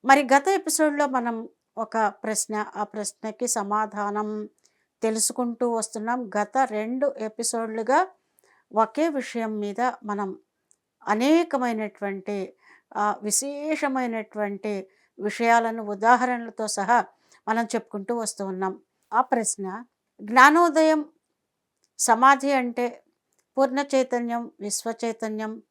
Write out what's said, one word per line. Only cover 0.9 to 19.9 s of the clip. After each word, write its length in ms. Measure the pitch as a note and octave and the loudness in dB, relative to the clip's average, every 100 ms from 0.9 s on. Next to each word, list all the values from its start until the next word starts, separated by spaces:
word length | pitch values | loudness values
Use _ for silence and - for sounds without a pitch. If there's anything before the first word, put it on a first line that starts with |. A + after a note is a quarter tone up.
| C#4+ C#4+ | 2 0
మనం 420 | B3+ A#3 A3+ A3+ _ _ - | 0 -4 -6 -10 _ _ -10
ఒక 340 | G#3+ A3+ G#3 G3+ | -4 0 -2 -2
ప్రశ్న, 420 | A3 G#3+ - G#3+ G#3 - | -6 -4 -4 -4 -6 -6
ఆ 80 | |
ప్రశ్నకి 640 | G#3 G#3+ G#3 - A3 G3+ B3 | -8 -6 -10 -8 -12 -6 -4
సమాధానం 1000 | A#3 G3+ G#3+ G#3+ G#3 G#3 G#3 G#3+ G#3+ G#3+ _ _ _ _ _ | -4 -2 -2 -2 -4 -4 -4 -4 -6 -10 _ _ _ _ _
తెలుసుకుంటూ 680 | A3+ A3 - A#3+ A#3+ A#3 B3 | -2 0 -2 -2 -6 -2 -2
వస్తున్నాం. 600 | A3+ A3 A3+ A3 B3 A#3 G3+ | -2 -4 -6 -4 -4 -4 -4
గత 160 | G#3 C4 | -2 0
రెండు 560 | C4 G#3+ A3 B3+ C#4 C4+ | 0 -2 -4 -2 -2 -2
ఎపిసోడ్లుగా 880 | A3 G#3+ A#3 A#3 A3+ A3 A3 C#4+ F#4 _ _ _ _ _ _ | -10 -6 -4 -4 -4 -6 2 2 2 _ _ _ _ _ _
ఒకే 340 | G3+ A3 B3 E4 | 0 0 2 0
విషయం 500 | C#4+ B3 A#3+ A3+ G#3+ | 0 -6 -6 -4 -4
మీద 340 | G#3 G3+ B3 - | -6 -2 -2 -4
మనం 340 | G#3+ G3+ G3 - _ _ _ _ _ _ - | -8 -6 -6 -8 _ _ _ _ _ _ -2
అనేకమైనటువంటి, 1400 | G#3+ B3+ D#4+ E4+ C#4 B3 A3 G#3+ - G3+ G3 F#3+ G3+ F#3 - _ _ _ A3 | 0 4 4 4 -2 -2 -2 -6 -6 -8 -6 -6 -6 -8 -12 _ _ _ -2
ఆ, 180 | G#3 - | -2 -2
విశేషమైనటువంటి 1600 | G#3 - C#4 C#4+ D4+ D#4 C#4+ C4 B3 A3+ G#3+ G#3+ G#3 G3+ G#3+ G3+ F#3+ _ _ - | -2 -2 -2 -6 -4 -2 0 -2 -2 -4 -8 -6 -4 -4 -6 -6 -8 _ _ -8
విషయాలను 640 | G3+ - A#3 A#3 A3+ A3+ | -6 0 4 4 4 -4
ఉదాహరణలతో 840 | G#3 G3+ A3 B3 B3 B3 A#3 - G#3+ | -8 0 4 6 4 -2 -8 -8 -6
సహా 380 | - F#3+ A#3+ - _ _ _ - | -4 2 2 2 _ _ _ -4
మనం 160 | A3+ | -2
చెప్పుకుంటూ 520 | A#3 A3+ - G#3 F#3+ A#3+ | 0 -4 -4 -12 -6 -4
వస్తూ 300 | A3 - G3 | -4 -6 -8
ఉన్నాం. 320 | F#3 F#3+ F#3 _ _ _ | -4 -6 -6 _ _ _
ఆ 80 | A3 | 0
ప్రశ్న, 640 | B3+ B3 F#3+ - F#3+ G3+ A#3+ | 2 0 -2 -4 -8 -8 -14